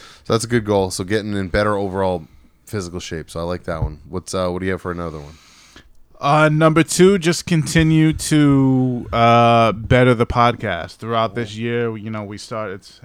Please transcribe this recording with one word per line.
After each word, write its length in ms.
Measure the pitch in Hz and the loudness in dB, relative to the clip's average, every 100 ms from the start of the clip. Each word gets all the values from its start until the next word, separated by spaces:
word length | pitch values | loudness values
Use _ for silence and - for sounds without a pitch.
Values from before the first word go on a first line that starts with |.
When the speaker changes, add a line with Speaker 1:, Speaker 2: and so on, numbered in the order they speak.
| - - - | -20 -18 -2
Speaker 1:
so 80 | |
that's 100 | 113 | -2
a 40 | 113 | 0
good 160 | 120 104 | -2 0
goal. 260 | 101 92 | 0 0
So 140 | 95 92 | -4 -4
getting 260 | 107 107 | -4 -4
in 140 | 101 92 | -6 -2
better 300 | 104 104 98 | 0 0 -2
overall 500 | 98 95 95 90 76 - _ _ - | -4 -2 -2 -2 -8 -20 _ _ -12
physical 340 | 104 87 87 | -10 -8 -10
shape. 320 | - 82 73 | -10 -12 -10
So 80 | 82 | -8
I 40 | |
like 200 | 85 90 | -6 -8
that 180 | 87 80 | -8 -6
one. 180 | 78 73 71 | -6 -8 -12
What's, 240 | 90 - | -12 -6
uh, 160 | 95 90 | -4 -4
what 100 | 90 | -4
do 60 | 92 | -4
you 80 | |
have 80 | 90 | -4
for 100 | 90 | -6
another 280 | 87 85 78 | -8 -8 -10
one? 160 | 71 80 _ _ _ - _ - - - | -16 -20 _ _ _ -20 _ -20 -20 -6
Speaker 2:
Uh, 280 | 143 151 156 | 0 4 4
number 340 | 151 160 160 | 4 4 4
two, 340 | 151 - 185 202 | 0 4 4 6
just 300 | 165 165 - | 0 -2 0
continue 640 | 165 139 165 160 156 156 | -2 2 2 4 4 2
to, 960 | 147 - 151 147 139 135 131 127 120 - | 0 0 2 4 4 2 2 0 -4 -4
uh, 600 | 117 117 117 117 117 113 | 2 4 6 6 4 2
better 420 | 104 110 127 127 | 0 0 4 4
the 140 | 117 117 | 4 0
podcast 720 | 120 120 117 107 85 85 - | 2 0 0 -6 -6 -10 -12
throughout 360 | 113 117 113 | -6 -2 -2
this 220 | 110 107 107 | -4 -10 -8
year. 420 | 117 120 117 110 | -6 -4 -4 -6
You 140 | 110 | -10
know, 120 | 110 | -10
we 140 | 101 104 | -12 -14
started, 380 | - 113 107 98 | -12 -10 -10 -12
it's, 260 | - - | -16 -20